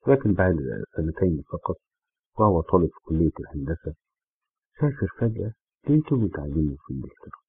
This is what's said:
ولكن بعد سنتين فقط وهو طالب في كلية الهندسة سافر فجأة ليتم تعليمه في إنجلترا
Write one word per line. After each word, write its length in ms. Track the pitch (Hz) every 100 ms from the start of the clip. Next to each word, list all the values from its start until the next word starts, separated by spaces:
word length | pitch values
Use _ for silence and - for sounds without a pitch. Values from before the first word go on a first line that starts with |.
| -
ولكن 260 | 135 113
بعد 240 | 92 92 82 67 - - -
سنتين 460 | 82 - 95 78
فقط 340 | - - - - _ _ _ _ _ -
وهو 220 | 107 87
طالب 280 | 80 92 85
في 120 | -
كلية 280 | - 80 80 -
الهندسة 540 | - 73 69 85 - 76 _ _ _ _ _ _ _ _
سافر 280 | 147 139 98 -
فجأة 340 | 117 113 110 107 _ _ -
ليتم 400 | 151 151 135 104
تعليمه 480 | 76 73 76 76 69 -
في 60 |
إنجلترا 480 | 67 64 - - -